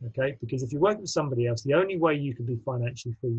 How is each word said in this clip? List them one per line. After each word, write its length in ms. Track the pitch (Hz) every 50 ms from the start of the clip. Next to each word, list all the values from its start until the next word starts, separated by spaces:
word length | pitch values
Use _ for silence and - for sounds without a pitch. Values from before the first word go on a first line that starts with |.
| 123
Okay, 320 | 117 110 - 131 139 139 -
because 220 | - 113 - 131
if 100 | 135 123
you 80 | 147 143
work 200 | 160 202 208 214
for 80 | 196 175
somebody 400 | - 170 151 143 127 120 120 120
else, 160 | 117 110 -
the 100 | 135 139
only 240 | 160 190 190 196 175
way 160 | 160 165 151
you 220 | 147 143 139 120
can 100 | - 123
be 140 | 117 127 117 -
financially 520 | - 131 123 120 120 - - - 123 113 -
free 140 | - 127 117